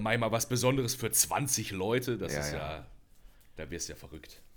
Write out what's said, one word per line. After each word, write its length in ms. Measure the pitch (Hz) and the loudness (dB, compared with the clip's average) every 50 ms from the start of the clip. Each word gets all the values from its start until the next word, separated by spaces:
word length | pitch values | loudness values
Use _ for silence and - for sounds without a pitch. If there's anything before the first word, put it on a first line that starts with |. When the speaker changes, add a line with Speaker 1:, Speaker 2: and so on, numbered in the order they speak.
Speaker 1:
mach 120 | 104 107 113 | 0 2 2
ich 60 | 120 | 2
mal 120 | 117 110 107 | 2 2 2
was 160 | 113 - - | 2 0 2
Besonderes 460 | 127 120 120 127 135 139 123 117 - | 2 2 4 4 4 4 2 0 0
für 160 | - 113 107 | -2 -2 2
zwanzig 600 | - - - - - - 143 - - - 107 - 101 | 4 4 4 4 4 0 0 2 0 0 0 -2 -2
Leute“, 460 | 95 92 107 117 127 123 127 117 98 | -2 0 2 2 2 2 0 -2 -2
das 140 | 95 82 73 | -2 -2 -2
Speaker 2:
Ja, 60 | 71 | 0
Speaker 1:
ist 120 | 73 73 76 | 0 -2 -2
Speaker 2:
ja. 60 | 78 | -2
Speaker 1:
ja, 280 | 78 78 78 73 - - - - - - - - - - - - - - - | -4 -4 -6 -8 -10 -14 -18 -20 -20 -20 -20 -20 -20 -20 -20 -20 -20 -18 -12
da 140 | - 80 80 | -12 -10 -6
wirst 180 | 85 82 - - | -6 -6 -6 -6
du 60 | 76 | -8
ja 40 | - | -10
verrückt. 440 | - - 76 78 - - - - - - - | -14 -14 -14 -14 -14 -16 -20 -20 -20 -20 -20